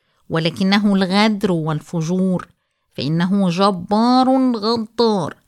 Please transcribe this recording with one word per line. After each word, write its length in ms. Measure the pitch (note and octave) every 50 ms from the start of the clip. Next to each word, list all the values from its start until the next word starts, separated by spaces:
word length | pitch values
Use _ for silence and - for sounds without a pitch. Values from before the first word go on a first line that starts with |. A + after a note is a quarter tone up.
| _ _ _ _ _ -
ولكنه 640 | E3 D#3+ D#3+ E3 D#3 - F#3+ F#3+ G3+ G3+ G3+ G#3+ G3
الغدر 580 | F#3+ G3 F3 F#3 G3+ G#3 A3+ G#3+ G3 G#3 G3+ F3+
والفجور، 960 | E3 D#3 D#3 D#3 D3+ - - - E3+ D#3+ D#3+ F3+ F#3 F#3+ F#3 F3+ F3 - - _ _ _ _ _ _ _ _ _
فإنه 580 | - - C3+ D#3+ E3 F3 F3 G3 G3+ G3 F#3
جبار 1000 | E3 F3 G3 G3+ G3+ F3 F3 - G#3 G#3+ A3+ A#3+ B3+ B3+ C4 B3 C4 C4+ C4 B3+ A#3+
غدار، 800 | A3 G3 A3 A#3 A#3 A3 - _ - A#3+ A3+ G#3+ G3 D#3 - - _ _